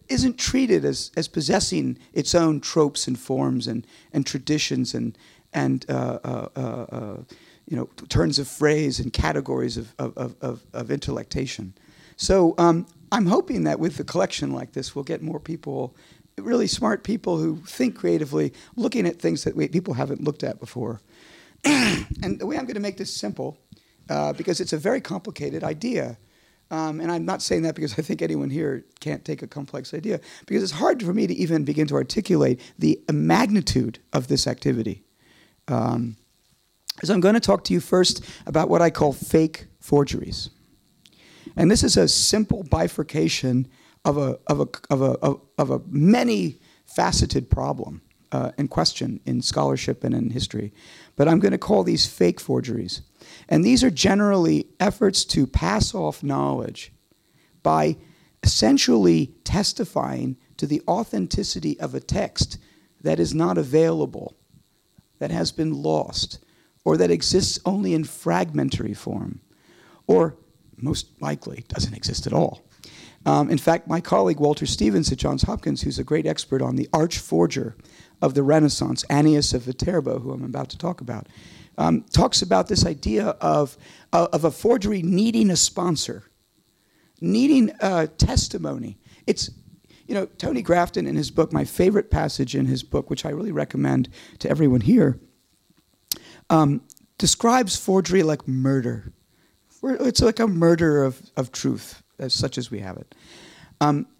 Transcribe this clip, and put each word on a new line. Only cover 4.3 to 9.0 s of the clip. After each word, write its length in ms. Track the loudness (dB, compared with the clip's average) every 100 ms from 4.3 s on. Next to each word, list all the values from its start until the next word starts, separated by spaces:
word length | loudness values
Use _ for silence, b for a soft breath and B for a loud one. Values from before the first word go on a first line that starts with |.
| -4 -2 -2 0 -2 -2
and, 240 | -4 -6 -8 b b b
and, 340 | -2 0 -2 -2
uh, 300 | -4 -4 -6
uh, 240 | -6 -8 -8 -8
uh, 40 |
uh, 580 | -8 -8 -10 -10 -10 -12 -16 B B B -10
you 80 | -8
know, 100 | -8 -12 -2
turns 280 | 0 2 0
of 100 | -6
phrase 520 | 0 2 2 0
and 120 | -4